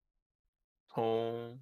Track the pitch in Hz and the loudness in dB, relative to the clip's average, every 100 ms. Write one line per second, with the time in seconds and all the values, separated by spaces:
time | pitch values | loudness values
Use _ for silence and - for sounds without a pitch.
0 | _ _ _ _ _ _ _ _ _ - | _ _ _ _ _ _ _ _ _ 0
1 | 113 113 117 117 117 127 | 2 2 0 -4 -8 -12